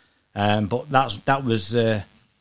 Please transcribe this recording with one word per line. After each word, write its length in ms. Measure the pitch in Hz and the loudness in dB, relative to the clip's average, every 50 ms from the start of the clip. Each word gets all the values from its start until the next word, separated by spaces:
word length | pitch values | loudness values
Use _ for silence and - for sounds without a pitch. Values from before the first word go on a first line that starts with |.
| _ _ _ _ _ _ - | _ _ _ _ _ _ -4
um, 320 | 101 104 104 104 107 107 | -2 0 2 2 2 0
but 220 | 92 113 123 - 147 | -2 -2 -4 -2 0
that's, 280 | 131 131 135 120 104 - | 2 2 2 0 -2 -4
that 260 | - - 139 139 139 | -2 0 0 0 0
was, 320 | 123 113 110 92 98 113 | 0 0 0 -2 -2 0
uh, 260 | 120 113 113 110 104 90 - - _ _ _ _ - | 0 2 2 0 -2 -4 -8 -16 _ _ _ _ -20